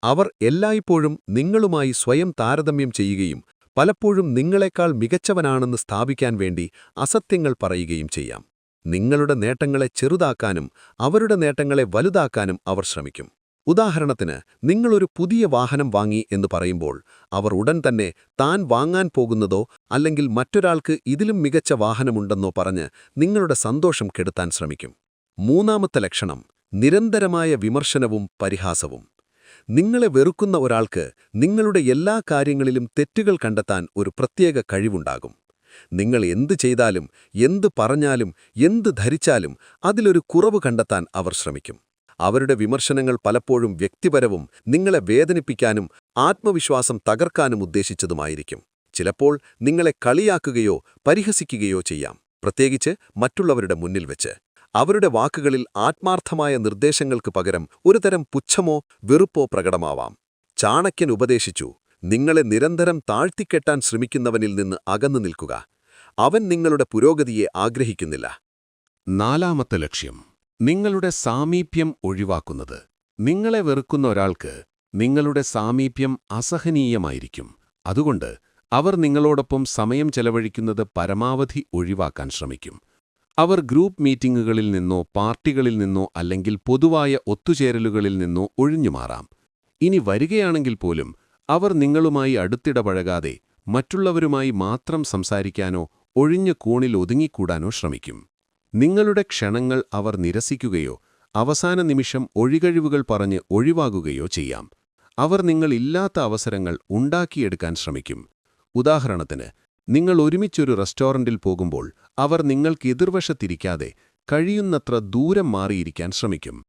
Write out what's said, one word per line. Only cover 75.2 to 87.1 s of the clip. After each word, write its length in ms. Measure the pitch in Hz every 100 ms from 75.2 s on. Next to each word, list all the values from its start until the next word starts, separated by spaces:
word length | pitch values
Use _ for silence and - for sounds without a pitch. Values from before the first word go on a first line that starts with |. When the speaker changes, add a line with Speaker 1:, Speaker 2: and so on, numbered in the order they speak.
| 147 139
Speaker 2:
സാമീപ്യം 720 | 135 113 107 127 135 123 135 131 _
അസഹനീയമായിരിക്കും. 1160 | 107 117 170 170 156 131 117 82 64 64 - 57 _ _ _ -
അതുകൊണ്ട് 440 | 98 151 110 57 57 _ _ _
അവർ 240 | 123 165 190
നിങ്ങളോടൊപ്പം 680 | 156 143 147 143 135 135 131
സമയം 460 | - 110 131 151
ചെലവഴിക്കുന്നത് 720 | 131 117 117 110 - 113 104 107 -
പരമാവധി 680 | 87 98 120 131 139 151 -
ഒഴിവാക്കാൻ 560 | 87 87 95 80 - 69
ശ്രമിക്കും. 460 | - 71 65 - - _ _ _ _ _ -
അവർ 220 | 170 190
ഗ്രൂപ്പ് 420 | 135 131 190 190
മീറ്റിംഗുകളിൽ 680 | 143 127 131 123 113 110 107
നിന്നോ 280 | 95 90 92 85
പാർട്ടികളിൽ 640 | - 104 117 - 135 127 110
നിന്നോ 280 | 98 95 95 -
അല്ലെങ്കിൽ 400 | 85 95 95 104 -
പൊതുവായ 540 | 131 165 160 143